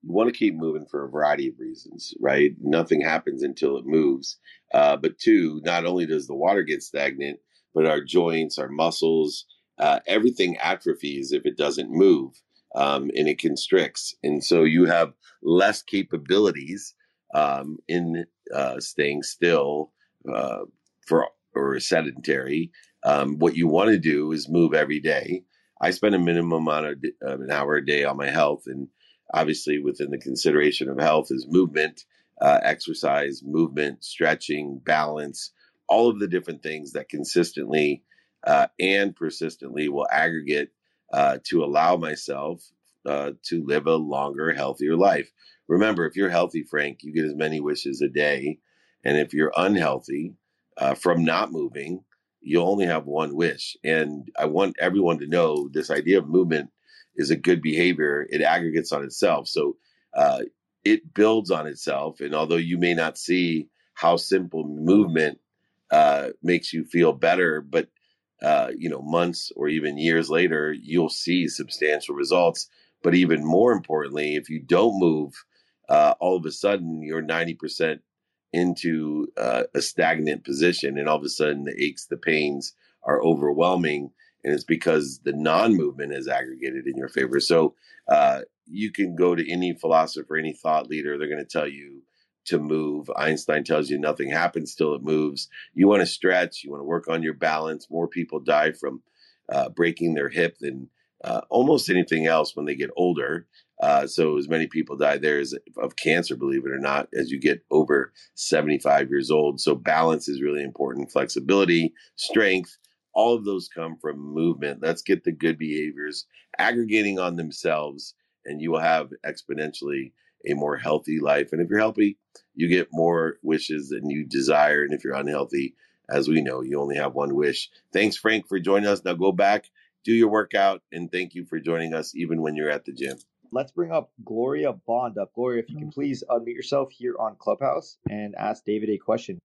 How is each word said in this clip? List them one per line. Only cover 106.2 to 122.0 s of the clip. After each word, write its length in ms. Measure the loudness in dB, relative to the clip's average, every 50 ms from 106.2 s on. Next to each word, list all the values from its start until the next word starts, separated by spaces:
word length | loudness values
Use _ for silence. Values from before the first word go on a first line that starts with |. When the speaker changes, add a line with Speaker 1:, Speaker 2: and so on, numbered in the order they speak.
| 0 -2 -4 -4
Speaker 1:
believe 280 | -4 -2 -2 -2 -2
it 60 | -4
or 80 | -6 -4
not, 300 | -2 -2 -2 -2 -4 -4 -4
as 180 | -4 -4 -4
you 80 | -4 -2
get 260 | 0 0 0 0 _ _
over 440 | 2 2 4 4 2 0 0 -2 _ _ -20 _ _
seventy-five 760 | -10 -4 0 0 0 2 2 0 0 2 2 2 2 2 2
years 200 | -2 -2 0 2
old. 300 | 2 2 4 2 0 0
So 160 | 0 0 0
balance 540 | 0 0 0 2 2 4 2 2 0 -2 -6
is 120 | -6 -4
really 220 | -2 -2 -2 -2 -4
important. 480 | -8 -6 -6 -6 -4 -4 -6 -8 -4
Flexibility, 800 | -2 -2 -2 -2 -4 -8 -2 2 2 4 4 4 4 4 2 0 -2 -6 -20 _ _
strength, 600 | -10 -8 0 2 2 4 4 2 0 -2 -6 -16 _ _ _ _ _ _ _ _
all 200 | 2 4 4 4
of 100 | 2 0
those 240 | -2 -4 -4 -6 -8
come 300 | -10 -10 -10 -10 -10 -8
from 220 | _ -8 -8 -8
movement. 640 | -10 -8 -4 0 0 0 0 0 -4 -6 -6 -4
Let's 200 | -2 -4 -4 -4
get 220 | 0 0 0 0 _
the 100 | -4 -6
good 240 | -2 -2 -2 -2 -2
behaviors 680 | -4 -6 -4 -4 -6 -6 -8 -10 -12 -12 -12 -12 -16 _ _ _ _ _ -6 -2
aggregating 640 | -2 0 0 0 -2 0 2 2 2 2 0 -2
on 160 | -2 -2 -2
themselves, 800 | -4 -6 -8 -8 -4 -2 -2 -2 0 -2 -6 -10 -12 -16 -18 -20 _ _ _ _ _ _
and 160 | -12 -12 -8
you 100 | -4 -2
will 80 | -2 0
have 320 | 2 2 2 0 0 -4 -14 -12 _
exponentially 840 | -10 -10 -10 -10 _ -6 -6 -6 -8 -8 -10 -8 -6 -6 -6 -8 -10 _ _ _ _ _ _ _
a 80 | -6 -4
more 240 | -2 -2 -4 -4 -4
healthy 420 | -2 -2 -2 -2 -2 -2 -4 -2
life. 320 | 0 2 2 2 0 -2
And 100 | -2 -2
if 80 | -2 0
you're 100 | 2 2
healthy, 380 | 2 0 2 2